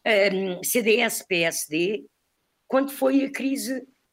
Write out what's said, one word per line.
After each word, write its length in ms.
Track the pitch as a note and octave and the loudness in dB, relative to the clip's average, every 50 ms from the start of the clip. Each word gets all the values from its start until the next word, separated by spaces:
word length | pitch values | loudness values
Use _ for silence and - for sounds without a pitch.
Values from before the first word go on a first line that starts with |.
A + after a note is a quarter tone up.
| - | -2
ehm, 580 | G#3+ G#3+ G3 G3+ G3 F#3+ F#3+ F#3+ F#3 F3+ F3 F#3 | 2 2 4 4 2 2 0 -2 -4 -6 -6 -6
C 200 | - - B3 G#3 | -2 -2 0 2
D 160 | A3+ G#3+ A#3+ | 4 2 4
S, 280 | A#3 A3 - - - | 2 0 -2 -6 -6
P 160 | - F#3+ E3+ E3 | -2 -2 0 0
S 280 | E3 D#3+ - - - | 0 -2 -4 -8 -4
D, 340 | D3+ D#3+ F3 G3 G#3+ - - - _ _ _ _ _ _ _ _ _ _ _ - | -2 -2 0 0 -2 -4 -8 -14 _ _ _ _ _ _ _ _ _ _ _ 0
quando 240 | - C4+ C#4 C#4 - | 0 0 0 0 -4
foi 320 | - C4+ C4 C4+ C#4 C4 | 0 0 2 4 4 2
a 60 | - | 0
crise, 560 | - - A#3+ C4+ C4+ A3+ G#3 A#3 C4+ B3+ - _ _ _ _ _ | -4 -4 -4 -2 -2 -2 -4 -6 -6 -8 -8 _ _ _ _ _